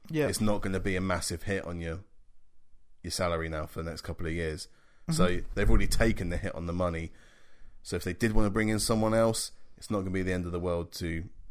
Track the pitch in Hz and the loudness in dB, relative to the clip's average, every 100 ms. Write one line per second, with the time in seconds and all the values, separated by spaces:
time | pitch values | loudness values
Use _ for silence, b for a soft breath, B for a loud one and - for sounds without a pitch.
0 | - 156 131 95 104 101 98 92 98 92 | -6 -2 0 2 2 2 0 -2 0 0
1 | 95 87 - 87 101 98 - 85 82 85 | 0 -2 -2 -6 -4 -4 -4 -6 -6 -8
2 | - - - - - - - - - - | -12 -20 -20 -20 -20 -20 -20 -20 -20 -14
3 | 92 - 87 82 80 78 78 80 82 76 | -8 -2 -2 -2 -4 -6 -6 -8 -8 -8
4 | - 80 80 82 80 76 - - - - | -8 -6 -4 -2 -4 -6 -12 -20 -20 -14
5 | - 80 90 90 - 98 101 98 98 - | -4 2 4 2 -2 2 6 8 8 6
6 | 113 107 87 87 98 76 85 87 90 82 | 4 4 -2 -2 -4 -6 -4 0 0 -2
7 | 82 b b b b b b b - 90 | -6 b b b b b b b -8 -4
8 | 92 85 113 107 104 107 107 107 - 110 | -4 0 4 6 4 2 2 0 2 2
9 | 110 113 113 113 - - - - - 104 | 4 4 4 2 -6 -10 -18 -14 -4 -4
10 | 92 95 92 90 87 87 90 85 85 - | -2 -2 0 0 -2 -2 -2 -2 -4 -6
11 | 85 82 82 - - | -4 -4 -6 -12 -14